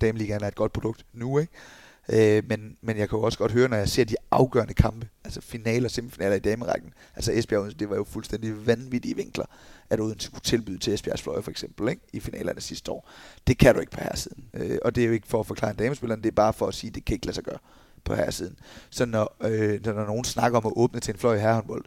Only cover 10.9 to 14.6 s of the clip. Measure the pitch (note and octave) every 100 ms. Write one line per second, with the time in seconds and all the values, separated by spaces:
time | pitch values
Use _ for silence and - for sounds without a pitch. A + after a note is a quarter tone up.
10.9 | G#2 - - - C#2+ G#2 - - - G#2+
11.9 | - _ - - - F2 - - E2 -
12.9 | - - - - - - B2+ C3 G#2+ -
13.9 | - - - - - - -